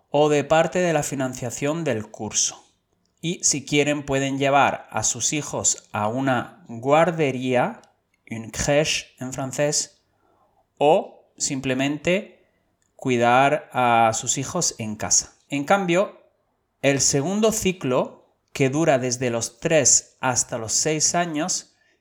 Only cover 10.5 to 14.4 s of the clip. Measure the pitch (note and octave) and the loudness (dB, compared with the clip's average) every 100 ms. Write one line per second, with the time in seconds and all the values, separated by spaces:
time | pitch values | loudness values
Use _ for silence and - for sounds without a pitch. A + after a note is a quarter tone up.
10.5 | _ _ - C#3+ F#3 - - _ - - | _ _ 0 4 4 0 -16 _ -10 -6
11.5 | C3+ C3+ C3 C#3 D3 E3+ F#3+ G#3+ _ _ | -4 -2 0 0 -2 0 -2 -2 _ _
12.5 | _ _ _ _ _ C3+ A#2+ A#2 B2 C#3 | _ _ _ _ _ -2 2 4 6 4
13.5 | D3+ - B2+ B2 A#2 A2+ A2 B2 - | 2 -4 0 2 4 4 2 -4 -4